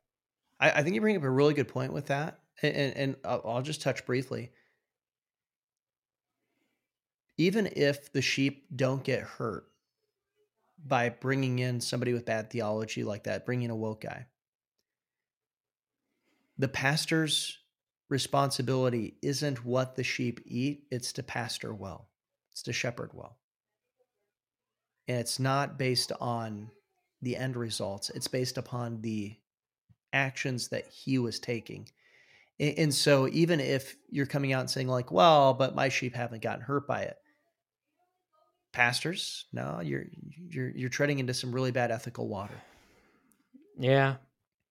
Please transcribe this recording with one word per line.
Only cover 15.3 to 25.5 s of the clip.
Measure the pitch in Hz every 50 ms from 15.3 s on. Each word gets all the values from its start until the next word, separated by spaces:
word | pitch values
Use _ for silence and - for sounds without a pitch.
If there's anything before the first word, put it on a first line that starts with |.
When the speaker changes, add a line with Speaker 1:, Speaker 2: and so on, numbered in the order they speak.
| _ _ _ _ _ _ _ _ _ _ _ _ _ _ _ _ _ _ _ _ _ _ _ _ _ -
Speaker 1:
the | 135 131
pastor's | - - 135 135 151 156 - - 165 160 160 151 - - - - - - _ _ _ _ _ _ _ _ _ -
responsibility | 143 131 - - - 139 139 135 - - 123 123 135 131 131 127 120 117 107 - - _
isn't | - 143 139 131 151 147 139 117 120
what | 123 120 131 127 127 -
the | - 127
sheep | - - - 127 120 120 - -
eat, | - - 120 127 147 147 147 - -
it's | 127 120 123 - -
to | -
pastor | 127 - - 123 117 - - - - 113 110
well. | 101 98 95 82 - - - _ _ _ _ _ _ _ _
It's | - - -
to | 131
shepherd | 123 - - 123 117 - - - -
well. | - - - - _ _ _ _ _ _ _ _ _ _ _ _ _ _ _ _ _ _ _ _ _ _ _ _ _ _ _ _ _ _ _ _ _ _ -
And | 123 120
it's | 113 - - -
not | 131 135